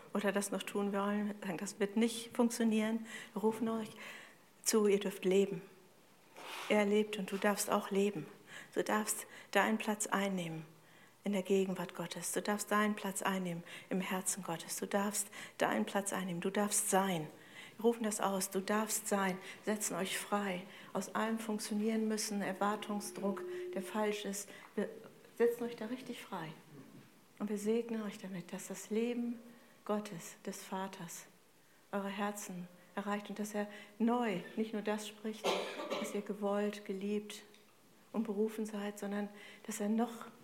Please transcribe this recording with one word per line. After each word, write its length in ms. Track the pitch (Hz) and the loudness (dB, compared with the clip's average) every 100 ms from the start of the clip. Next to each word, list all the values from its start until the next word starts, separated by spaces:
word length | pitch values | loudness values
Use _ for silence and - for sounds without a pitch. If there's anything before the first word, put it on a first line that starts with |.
| - | -4
oder 160 | 202 202 | 0 2
das 220 | 196 202 | 2 2
noch 100 | 190 | -2
tun 300 | - 202 202 | -2 0 0
wollen. 420 | 196 202 208 208 208 | 2 2 2 0 -2
Wir 60 | 196 | -4
sagen: 100 | 175 | -4
Das 220 | 202 - | -4 -2
wird 160 | 196 220 | 0 4
nicht 400 | 233 - - - | 4 2 -4 2
funktionieren. 680 | 240 - 226 220 214 226 226 - - | 2 4 4 4 4 0 -4 -12 -8
Wir 100 | 208 | 0
rufen 260 | 214 220 226 | 2 2 0
euch 200 | 226 214 - - - - - - - | 0 -4 -8 -14 -14 -16 -20 -20 -6
zu, 240 | - 226 208 | 4 6 8
ihr 140 | 196 | 6
dürft 240 | 196 - | 2 0
leben. 380 | 185 190 190 170 - - - - - - - - - - - | 4 6 6 2 -8 -18 -20 -20 -20 -20 -20 -16 -10 -6 2
Er 160 | 214 | 4
lebt 340 | 202 208 214 214 | 6 6 4 0
und 140 | 190 | -2
du 60 | 196 | 2
darfst 320 | 208 202 - | 4 4 4
auch 200 | 208 - | 2 4
leben. 360 | 196 202 165 147 - - - - | 4 4 2 -6 -10 -18 -16 -6
Du 100 | - | 0
darfst 420 | - 214 208 - - - - | 2 2 2 -4 -6 -14 0
deinen 260 | 202 202 214 | 4 6 4
Platz 280 | - 208 - | 2 -2 0
einnehmen 580 | 196 196 185 170 160 160 - - - - - | 2 2 0 -2 -6 -10 -16 -20 -20 -20 -8
in 80 | - | -2
der 100 | 196 | 0
Gegenwart 520 | 185 196 190 180 175 | 4 4 4 0 -4
Gottes. 380 | - 170 - 170 | -6 -6 -6 -2
Du 100 | - | 0
darfst 280 | - 208 - | 0 0 2
deinen 240 | 208 214 | 4 4
Platz 280 | 208 196 190 | 2 -2 -2
einnehmen 420 | - 190 180 170 - - - | 0 0 0 -4 -6 -12 -2
im 140 | 190 | -2
Herzen 400 | 180 190 185 - | 0 0 0 -2
Gottes. 340 | 175 165 - - | -2 -4 -4 -6
Du 100 | 190 | 0
darfst 420 | 202 202 202 - - - - | 2 2 0 -4 -8 -8 2
deinen 300 | - 220 214 | 2 4 2
Platz 260 | 202 196 | 0 0
einnehmen. 300 | 190 190 170 | -2 -2 0
Du 80 | 190 | 0
darfst 400 | 202 208 - - | 2 2 2 4
sein. 360 | 190 190 175 151 - - - - - | 4 4 2 -2 -8 -18 -16 -16 0
Wir 80 | |
rufen 200 | 226 233 | 2 4
das 160 | 214 208 | 2 2
aus. 300 | 196 196 185 | 2 2 0
Du 100 | 190 | -2
darfst 480 | 190 214 220 - - | 2 2 2 -2 0
sein. 300 | 202 190 185 - - | 2 2 0 -6 -6
Wir 100 | - | -2
setzen 220 | 208 - 175 | 0 0 -2
euch 220 | 185 - | -2 -2
frei 440 | - 202 202 180 190 - - | 0 0 0 -2 -6 -14 -8
aus 220 | - 196 | -6 -2
allem 240 | 208 220 226 | 0 0 0
funktionieren 680 | - 214 - 208 214 226 220 | -2 -2 0 0 2 2 2
müssen, 360 | 214 - 202 | 0 0 -2
Erwartungsdruck, 1000 | 175 190 202 208 - 208 202 - 196 196 - - - | -2 0 0 0 -2 -4 -4 -2 -2 0 -4 -6 -4
der 80 | 190 | -6
falsch 440 | 190 214 214 208 202 | -4 0 0 0 -2
ist. 220 | 196 - - - - | -6 -6 -12 -10 -4
Wir 120 | 196 - - - - - | -4 -4 -16 -18 -8 2
setzen 280 | 233 233 | 4 4
euch 100 | 233 | -2
da 120 | 233 220 | -4 -6
richtig 360 | 254 - 240 | -6 -6 -10
frei. 260 | - 185 160 - - - - - - - - - | -8 -8 -6 -10 -16 -18 -18 -18 -20 -20 -18 -6
Und 100 | 208 | -4
wir 100 | 208 | -2
segnen 440 | 208 226 233 226 | 2 2 0 -2
euch 160 | 208 190 | -4 -6
damit, 340 | 190 190 170 | -8 -8 -6
dass 160 | 185 - | -8 -8
das 220 | 190 - | -10 -2
Leben 480 | 214 233 240 240 233 - - - - - | 0 2 0 -2 -4 -10 -20 -20 -10 -2
Gottes, 500 | 208 208 170 - - | -2 -2 -8 -12 -12
des 180 | - 190 | -10 -8
Vaters, 640 | - 190 190 - 170 - - - - - - - - | -6 -6 -6 -8 -12 -12 -16 -20 -20 -20 -20 -20 -6
eure 160 | 202 196 | -4 -2
Herzen 600 | 196 202 208 - 180 180 - - - | -2 -2 -2 -8 -8 -10 -14 -12 -6
erreicht 340 | 202 208 208 | -2 -2 -2
und 80 | 202 | -6
dass 160 | 208 | -4
er 140 | 208 208 - - - | -2 -4 -6 -10 2
neu 420 | 226 247 233 180 - - | 4 4 2 0 -2 -2
nicht 160 | 220 | -2
nur 100 | 214 | -2
das 240 | 208 214 - | 0 -2 -4
spricht, 420 | - 226 220 185 190 208 - - - | -8 -8 -4 0 0 -2 -6 -4 -4
was 120 | 208 | -2
ihr 100 | 202 | -4
gewollt, 600 | 208 202 202 202 208 208 | -4 -2 0 2 0 -2
geliebt 560 | - 190 202 208 208 - - - - - - - - | -6 -4 0 -2 -2 -10 -16 -20 -20 -20 -20 -20 -6
und 120 | 208 | -2
berufen 420 | 226 196 220 220 214 | 0 2 0 0 -4
seid, 320 | 208 202 208 | -4 -4 -4
sondern 300 | 202 202 208 - - - - | -2 -2 -4 -6 -18 -14 -8
dass 140 | 208 | -2
er 80 | 208 | 2
noch 380 | 220 240 - - - | 4 2 -2 -12 -16